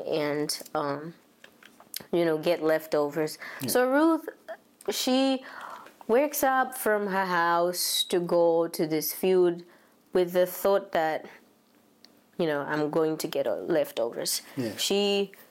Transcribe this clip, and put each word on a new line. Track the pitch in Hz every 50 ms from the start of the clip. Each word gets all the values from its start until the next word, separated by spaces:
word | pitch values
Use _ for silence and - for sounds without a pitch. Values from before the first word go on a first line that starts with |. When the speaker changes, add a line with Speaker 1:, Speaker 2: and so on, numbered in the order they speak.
| -
Speaker 1:
and, | - - 156 147 147 143 151 147 151 - - - - -
um, | 156 151 143 139 143 151 170 170 - _ _ _ _ - - _ _ - - _ - - - - - - - -
you | 170 170
know, | 165 156 156
get | 156 170 175 156 156
leftovers. | 156 156 156 156 - - 151 147 143 143 160 156 156 - - - - - - 139
Speaker 2:
Yeah. | 123
Speaker 1:
So | - 254 247 254
Ruth, | 262 285 311 330 330 311 311 - - - _ - 349 - _ _ _ - - -
she | - - - 262 254 262 269 269 269 262 262 - - - - - - - - - - - -
wakes | - 220 254 294 294 294 - -
up | 269 262 262 262 254 262
from | - - 220 214 208 202 196
her | 185 196 190
house | 185 180 170 170 170 170 170 175 180 180 175 - - - - - -
to | - 180
go | 175 170 175 175 170 170 165 165 165 170
to | 170 - 175
this | 156 160 156 151 - -
field | - - 185 185 185 180 175 175 175 175 - - - _ _ _ _ _ _ -
with | 185 180 175 180
the | 180 180
thought | 180 - - - 196 196 196 196 196 -
that, | 175 160 156 156 - - - - - _ _ _ _ _ _ _ _ _ _ _ _ _ _ _ _ _ _ _ -
you | 180
know, | 160 151 143
"I'm | 139 151 151 151 151 147
going | 156 165 160 156 160
to | 156 -
get, | 156 - 139 135
uh, | 117 98 80 92
leftovers." | - 175 156 143 - - - 117 117 - 143 143 - - - - - -
Speaker 2:
Yeah. | - 123 110 98
Speaker 1:
She | - - - 196 202 202 202 202 196 202 196 - - - -